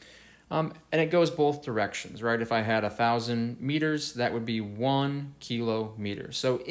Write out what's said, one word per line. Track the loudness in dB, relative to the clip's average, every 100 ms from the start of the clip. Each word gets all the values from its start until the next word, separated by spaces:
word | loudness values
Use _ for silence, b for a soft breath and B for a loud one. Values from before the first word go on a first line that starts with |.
| B B B B B
Um, | -2 -2 -6 -2
and | 2
it | 4
goes | 4 4
both | 4 2 2
directions, | -2 0 -2 -4 -10 -4
right? | 0 0
If | 2
I | 0
had | 2 2
a | 0
thousand | 2 2 2 0 0 -2 -4
meters, | -2 0 2 0 -2
that | -2 -2
would | 0 -2
be | -4
one | -4 -2 2 2 2 -2 -6 -12
kilometer. | -6 -2 0 0 -2 -4 -6 -6 -6
So | -2 0 0 0